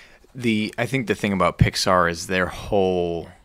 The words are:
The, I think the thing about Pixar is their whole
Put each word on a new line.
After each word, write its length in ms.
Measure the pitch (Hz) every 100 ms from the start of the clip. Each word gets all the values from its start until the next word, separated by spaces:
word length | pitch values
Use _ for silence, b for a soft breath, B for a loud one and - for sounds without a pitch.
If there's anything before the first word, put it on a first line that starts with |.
| B B _
The, 380 | 131 120 107 107 -
I 80 | 117
think 200 | 135 110
the 60 |
thing 180 | 101 107
about 260 | 95 87 -
Pixar 520 | 110 - 101 92 85
is 160 | 85 90
their 200 | 92 87
whole 840 | - - 104 95 90 87 85 80 -